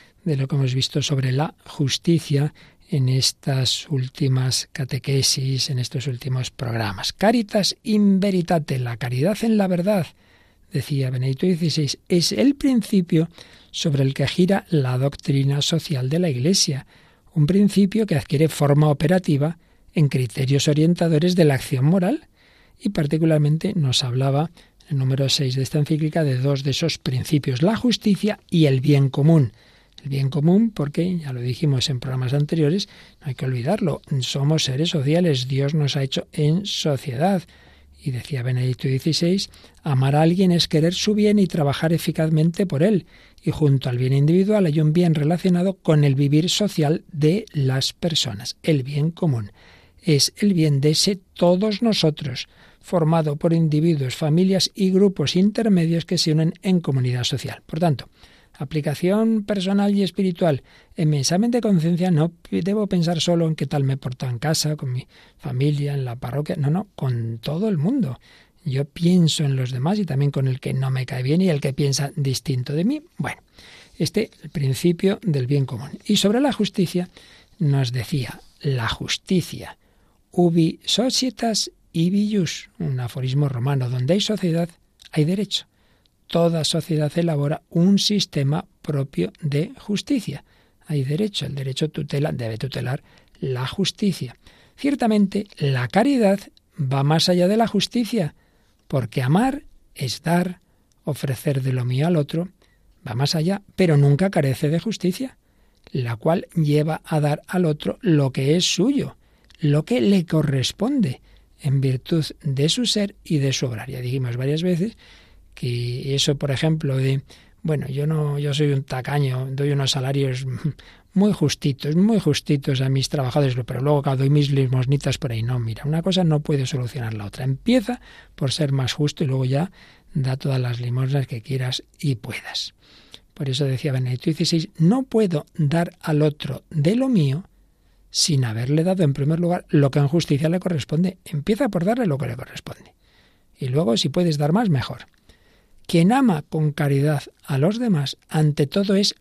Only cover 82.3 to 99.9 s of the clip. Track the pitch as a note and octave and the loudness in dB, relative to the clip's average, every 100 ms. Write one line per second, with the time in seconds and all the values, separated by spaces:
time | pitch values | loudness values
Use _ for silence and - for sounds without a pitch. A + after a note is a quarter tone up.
82.3 | G#3 D#3 - - - D#3 B2+ A#2+ - C3 | 0 -2 -4 -14 -8 -6 -4 -6 -6 -2
83.3 | C#3 C#3+ A#2+ C3+ C#3 B2 B2+ B2+ G3+ G#3 | 0 0 -2 -2 -2 -2 -2 0 0 0
84.3 | G#3 F3 E3 E3+ - _ _ - D#3 D3+ | -2 0 0 -2 -8 _ _ -6 0 0
85.3 | G3 G3 - - _ _ _ _ _ - | 0 -2 -6 -8 _ _ _ _ _ -4
86.3 | E3+ E3+ E3 D3 E3 - D#3 D3 E3+ E3+ | 0 2 0 -2 -2 -2 -2 0 0 0
87.3 | D3 C#3+ - _ E3 F3+ G3+ - G#3 - | 0 -2 -4 _ 2 4 4 2 0 -2
88.3 | D3 C#3 D#3+ - _ - C#3+ C#3 - F#3 | -2 0 -2 -6 _ -6 -4 -4 -4 -4
89.3 | - D3 C#3+ G#3 C4+ - G#3 - C#4 - | -4 -4 -2 -4 -8 -6 -4 -2 -2 -4
90.3 | C#3 - _ _ _ - D3 C3 D#3 G#3+ | -10 -14 _ _ _ -6 -4 -2 -2 -2
91.3 | - C3 C#3 C3+ C3 D#3 - C#3+ C#3+ D3+ | -4 -6 -6 -6 -4 -4 -4 -4 -2 -2
92.3 | B2+ A2+ A2 C3 C3 B2 C#3 _ _ _ | -4 -6 -6 -8 -6 -6 -6 _ _ _
93.3 | _ C3+ B2 B2+ - F#3 - G#3 - B2+ | _ -6 -4 -4 -4 -4 -2 -2 -2 -8
94.3 | - - _ _ - C#4+ C#4+ A3+ G#3+ G3 | -14 -20 _ _ -6 -2 0 2 2 2
95.3 | G3+ G#3 - C#3+ C3 B2 F#3+ C4+ C4+ G3+ | -2 -6 -4 -2 0 0 2 2 4 4
96.3 | G3 - _ _ - C3 C3+ C#3 D#3+ F#3 | 2 -4 _ _ -6 -2 0 2 2 4
97.3 | F3+ F3+ A3 A3+ G3 - A#3+ A3 A3+ D3+ | 4 4 2 2 0 -2 -2 -2 -2 -4
98.3 | - _ _ _ _ - C#3 A#2 C#3 B2+ | -6 _ _ _ _ -6 -4 -2 -2 2
99.3 | F3 C4 C#4 - - _ | 2 2 -2 -10 -20 _